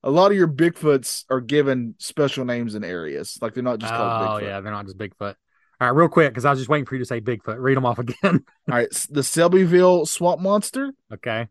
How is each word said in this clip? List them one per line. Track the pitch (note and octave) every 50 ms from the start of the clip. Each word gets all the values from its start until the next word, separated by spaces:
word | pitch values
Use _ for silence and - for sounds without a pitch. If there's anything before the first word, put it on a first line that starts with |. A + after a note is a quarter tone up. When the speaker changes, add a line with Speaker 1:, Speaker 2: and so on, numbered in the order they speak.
| -
Speaker 1:
A | C3+
lot | C#3 E3+ F#3 G3+
of | G#3
your | G3 F3+
Bigfoots | E3 C#3+ B2+ E3 E3+ E3 - D#3 D3+ C#3+ C3+ A#2 - - - - _
are | C3 B2+
given | B2 A2+ C#3 D3+ C#3+ C3+ C3+ B2+ A#2+ A#2 G#2+ _
special | - - - - D3 C#3 - C#3 B2+
names | B2 A#2+ A#2+ A#2+ A2+ G#2
in | G#2+ G#2
areas. | E2+ F2+ F2 D#2+ D2+ C#2+ C#2+ - - - -
Like, | - A2+ G#2
they're | B2 B2
not | B2+ A#2+ A2
just | A2+ A2 A2+
called | A#2 A#2+ A#2+ A#2 A2+
Speaker 2:
Oh, | A2+
Speaker 1:
Bigfoot. | A2 G#2+ G#2 G#2
Speaker 2:
yeah, | G2+ G2 G2
they're | G2 G#2+
not | G#2 G2+ G#2
just | F#2+ F#2+
Bigfoot. | F#2+ G#2+ G2 _ _ G#2 G2+ F#2+ _ _ _ _ _ _ _ _ _
All | B2+
right, | A#2+ B2+
real | D3 E3+ D#3+
quick, | - E3+ D#3+ C#3 A#2
'cause | B2+ A#2
I | C#3+
was | C#3 C3
just | C3 G#2+
waiting | D3+ D3 C3
for | - C3
you | C3
to | B2
say | - C3 A#2
Bigfoot. | A2 B2 B2 G#2 _ - G#2+ B2
Read | B2+ C3 C3+
'em | C3+ C3
off | A#2+ A#2 -
again. | B2 A#2 B2 - -
<laughs> |
Speaker 1:
All | G3 F3 - - _ _ _ _
right, | - A#2+ A#2+ A#2 -
s-, | - - -
the | - C#3+ C#3+ C3
Selbyville | - - D#3+ E3+ F3 F3+ F#3+ F#3+ E3+ F3 F3+ F3+ F3+ F3+ F3 D3+
Swamp | - - - F3 F3 F3 D3+
Monster, | F3+ F#3+ G3+ G#3 G3+ - - B3+ C#4 C#4 C4+ _ _ _ A2+
Speaker 2:
Okay. | G2+ - B2 A2+ A2 A#2 A2